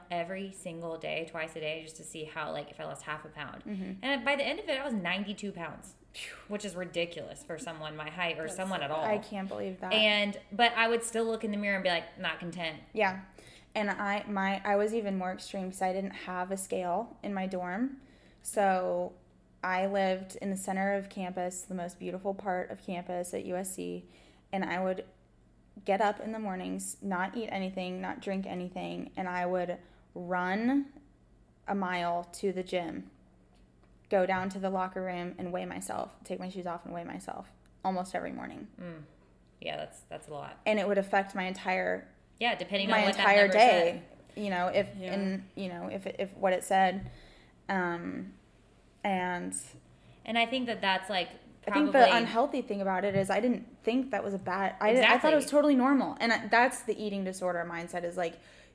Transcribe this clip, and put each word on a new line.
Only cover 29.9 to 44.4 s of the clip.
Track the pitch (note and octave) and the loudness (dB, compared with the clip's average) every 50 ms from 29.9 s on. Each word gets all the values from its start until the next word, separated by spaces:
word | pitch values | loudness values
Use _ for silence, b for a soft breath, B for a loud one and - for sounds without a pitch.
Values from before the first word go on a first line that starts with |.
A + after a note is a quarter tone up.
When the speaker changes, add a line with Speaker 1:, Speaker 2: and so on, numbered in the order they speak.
| B B B B - | B B B B -12
Speaker 2:
run | - F3 F3 F#3 F3+ F3+ F#3 F#3+ G#3+ A#3 B3 C#4 C#4+ C#4 - - - - - - _ _ _ _ _ _ _ _ _ - | -10 -6 -2 -2 0 0 0 0 2 2 4 2 2 0 -2 -10 -20 -20 -20 -20 _ _ _ _ _ _ _ _ _ -6
a | - G3 | -4 -2
mile | G3 F#3 F3+ F3+ F3 F3 F3 E3+ F3 F3 - - | 0 0 0 0 0 0 0 0 -2 -4 -6 -10
to | - G#3 G3 | -4 -2 -2
the | F3+ F#3 | -2 -2
gym, | F3+ - F#3+ F3+ E3+ E3 - - - - - - _ _ _ _ _ _ _ - - _ _ _ - _ - _ _ - | -4 -2 -2 -2 -2 -2 -8 -10 -12 -12 -18 -20 _ _ _ _ _ _ _ -20 -20 _ _ _ -20 _ -20 _ _ 2
go | G#3+ F#3+ F#3 | 2 4 4
down | F#3 F#3+ F#3 F#3 G3 | 4 2 0 0 -4
to | F#3+ G3 | -4 -2
the | F#3+ F#3+ | -2 0
locker | F#3+ F#3 F#3 F#3+ F#3+ F#3+ | 0 0 -2 -2 -4 -6
room | F#3 F#3 F3+ F3 F3 F3+ F3+ - | -6 -4 -4 -4 -6 -6 -8 -8
and | F#3 F3 | -6 -4
weigh | F3+ F#3 F#3 | -4 -4 -6
myself, | F3+ F3 - G3 - - - - G3+ - - - | -6 -8 -8 -8 -6 -6 -6 -6 -8 -10 -20 -10
take | - F#3 F#3 | -8 -8 -6
my | F#3 F#3 | -6 -8
shoes | F#3 F#3 F3 | -8 -6 -6
off | F3 E3+ F3 - | -6 -6 -6 -8
and | F3+ | -10
weigh | E3+ E3+ F3 | -10 -10 -8
myself | - - F#3+ - - - - - - - - _ _ _ - | -8 -10 -10 -10 -10 -10 -10 -12 -16 -20 -20 _ _ _ -4
almost | - F#3+ F#3+ F3+ F#3+ F#3+ - | -4 -2 -2 -2 -4 -4 -4
every | - - C#2+ | -6 -4 -4
morning. | B1+ A#1+ B1 - - - - - - - | -8 -8 -10 -10 -12 -14 -16 -16 -16 -14
Speaker 1:
Mm. | F3+ F3 E3 D#3 C#3+ - - - _ _ _ _ _ _ _ - | -14 -12 -12 -14 -16 -20 -20 -20 _ _ _ _ _ _ _ -10
Yeah, | - D#2 D2+ D2+ | -8 -8 -6 -6
that's, | D#2 - - - - - | -8 -10 -12 -20 -16 -14
that's | - D#3 - - | -14 -14 -12 -12
a | D3+ | -12
lot. | C#3+ C#3+ - - - - | -12 -12 -12 -14 -4 0
Speaker 2:
And | G#3+ G#3+ G#3 | 0 2 2
it | F3+ | 2
would | G3+ G3 G3 | 2 2 2
affect | G3 G3 G#3 G3 F#3+ F#3+ - | 2 4 2 2 2 2 -4
my | G3 F#3 | -4 -4
entire | F#3 F#3+ - - F#3 F#3 F#3 F#3 F3+ F3+ F#3+ - - - _ _ _ _ - | -4 -4 -4 -2 0 0 0 0 0 -2 -2 -6 -14 -20 _ _ _ _ -2
Speaker 1:
Yeah, | A3+ A#3+ G#3 | 0 0 0
depending | - F3 F3 G3+ G3 G3 G#3+ | -2 -4 -2 -2 0 2 4
Speaker 2:
my | A3 G#3+ | 4 4
Speaker 1:
on | G3+ | 4
what | G3 G3 | 4 4
that | - | 6
Speaker 2:
entire | G3 G3 G3+ G#3 G3+ | 6 8 10 10 8
Speaker 1:
number | F#3+ F#3 | 8 10
Speaker 2:
day, | G#3+ B3 B3 F#3 F3 E3+ F3 F3 - - - - - - - - | 10 10 10 10 8 6 4 2 -2 -10 -16 -20 -20 -20 -14 -8
Speaker 1:
said. | G3+ | -6